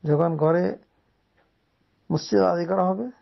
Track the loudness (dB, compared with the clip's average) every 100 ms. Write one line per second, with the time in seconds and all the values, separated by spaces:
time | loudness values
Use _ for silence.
0 | 0 0 0 2 2 2 0 -6 _ _
1 | _ _ _ _ _ _ _ _ _ _
2 | _ -4 0 2 2 0 -2 -2 0 -2
3 | -8 -12